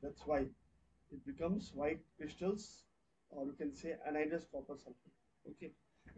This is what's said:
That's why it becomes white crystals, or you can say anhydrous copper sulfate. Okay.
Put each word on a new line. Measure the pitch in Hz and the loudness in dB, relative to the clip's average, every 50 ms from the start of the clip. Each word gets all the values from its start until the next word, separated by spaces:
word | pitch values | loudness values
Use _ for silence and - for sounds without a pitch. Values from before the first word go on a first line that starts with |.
| - | -6
That's | - - - - | -6 -6 -4 2
why | 143 151 143 131 - - - _ _ _ _ _ _ _ _ _ _ | 4 4 4 4 2 -2 -8 _ _ _ _ _ _ _ _ _ _
it | 147 135 - | -12 -8 -8
becomes | 139 135 147 165 170 196 214 - - - | -8 -2 0 2 4 4 2 2 -2 -2
white | 135 147 151 165 160 - - _ - | 2 2 2 2 0 -2 -10 _ -6
crystals, | 151 147 - - 180 185 208 214 - - - - - _ _ _ _ _ _ _ _ _ | -6 -6 -4 2 2 2 2 2 -2 -8 -12 -16 -20 _ _ _ _ _ _ _ _ _
or | - 147 139 | -6 -4 -2
you | 139 135 | -2 -2
can | - 156 143 139 | 0 -2 -2 -2
say | - - 165 160 - - 151 | -2 -2 -2 -2 -2 -2 2
anhydrous | 147 151 151 151 165 165 - - | 4 4 4 4 4 0 0 -2
copper | - 139 135 - 143 | -6 -6 -4 -4 -8
sulfate. | 139 - 131 123 - _ - - _ _ _ _ _ - - | -8 -10 -14 -16 -16 _ -20 -20 _ _ _ _ _ -14 -12
Okay. | 147 - 175 151 - - _ _ _ _ _ - - | -10 -8 -8 -10 -10 -12 _ _ _ _ _ -12 -8